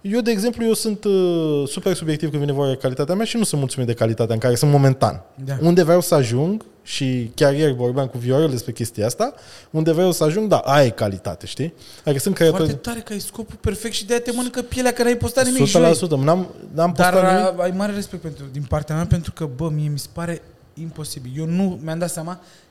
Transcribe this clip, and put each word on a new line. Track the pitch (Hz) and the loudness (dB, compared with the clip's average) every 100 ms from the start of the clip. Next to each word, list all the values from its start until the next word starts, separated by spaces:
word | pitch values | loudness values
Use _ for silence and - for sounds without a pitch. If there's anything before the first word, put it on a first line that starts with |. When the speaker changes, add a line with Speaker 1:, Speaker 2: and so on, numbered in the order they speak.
Speaker 1:
Eu, | 196 226 | -2 -2
de | 233 | 0
exemplu, | 220 220 240 | 0 0 -2
eu | 226 | 0
sunt, | 220 226 202 | 0 0 -2
uh, | 208 196 180 170 156 147 139 | 2 2 2 2 2 0 -2
super | - 185 | -2 -2
subiectiv | 175 156 151 160 | -2 -2 -2 -2
când | 143 | -2
vine | 143 | -2
vorba | 139 143 | 0 0
de | 131 | 0
calitatea | 135 127 143 | -2 -2 -2
mea | 185 | -2
și | 220 240 | -2 -2
nu | |
sunt | 214 147 | -2 0
mulțumit | 135 - 123 | -2 -2 -2
de | |
calitatea | 117 113 113 113 | 0 0 0 0
în | 113 | 0
care | 127 | 0
sunt | 123 147 | 2 4
momentan. | 143 139 131 117 - - - | 6 4 4 0 0 -14 -16
Speaker 2:
Da. | 135 135 | -10 0
Speaker 1:
Unde | 160 175 | 4 4
vreau | 156 175 | 6 4
să | 175 | 4
ajung, | 160 123 120 160 214 - _ | 2 2 0 0 -2 -8 _
și | - - 135 127 117 | -10 -4 -2 -2 -4
chiar | - 147 | 2 2
ieri | 139 156 | 4 0
vorbeam | 123 123 123 135 | 2 -2 0 -2
cu | 127 | -4
Viorel | 120 131 160 | 0 2 2
despre | 127 - | 0 -6
chestia | 117 117 - 107 | -6 -6 -2 -4
asta, | 127 240 - - - - | 0 -4 -4 -20 -20 -6
unde | 156 160 | -2 2
vreau | 160 185 | 4 2
să | 175 | 2
ajung, | 156 170 214 | 0 0 2
da, | 151 | 2
aia | - 143 131 | 4 4 4
e | |
calitate, | - 107 95 - 82 - | 2 -4 -4 -8 -12 -12
știi? | - 147 - - - | -8 -8 -8 -20 -10
Adică | - 139 | -4 -2
sunt | 202 | -2
creatori | 190 165 175 | 2 2 4
Speaker 2:
Foarte | 160 139 | 0 -2
tare | - 233 | -6 -10
că | 220 | -10
ai | 208 | -10
scopul | - - 220 - | -10 -12 -14 -8
perfect | - 202 233 | -6 -6 -6
și | 214 196 | -8 -2
de-aia | 240 | -2
te | 240 | -2
mănâncă | 240 247 247 | -4 -4 -6
pielea, | 240 - 254 | -6 -2 -2
că | 240 | 2
n-ai | 240 240 | 0 2
postat | 240 247 | 0 0
nimic | 254 254 214 | 0 2 4
Speaker 1:
Sută | 190 | 6
la | 165 | 6
sută, | 165 180 | 4 2
Speaker 2:
joi. | 147 | 0
Speaker 1:
n-am, | 139 180 180 - 52 | 2 2 0 -10 -12
n-am | 143 170 175 | 0 0 4
Speaker 2:
Dar | 180 | 4
Speaker 1:
postat | 180 185 185 | 6 4 4
nimic. | 190 175 | 2 0
Speaker 2:
a-, | |
ai | 180 185 | -2 -2
mare | 208 | -4
respect | 202 202 185 | -4 -8 -10
pentru, | 160 139 139 | -12 -12 -12
din | 131 139 | -10 -4
partea | 151 147 | -4 -2
mea, | 156 175 | -4 0
pentru | 175 160 | 0 -2
că, | - 156 127 | -8 -8 -6
bă, | 165 | -4
mie | 151 151 | -2 -4
mi | 147 | -6
se | - | -8
pare | - 170 170 - _ _ | -10 -8 -8 -12 _ _
imposibil. | - 165 156 151 - 123 131 | -14 -14 -12 -12 -12 -12 -8
Eu | 160 | -4
nu, | 175 190 175 | 0 -2 -2
mi-am | 156 165 | -8 -6
dat | 175 | -4
seama, | 170 160 180 - - _ | -6 -10 -12 -16 -20 _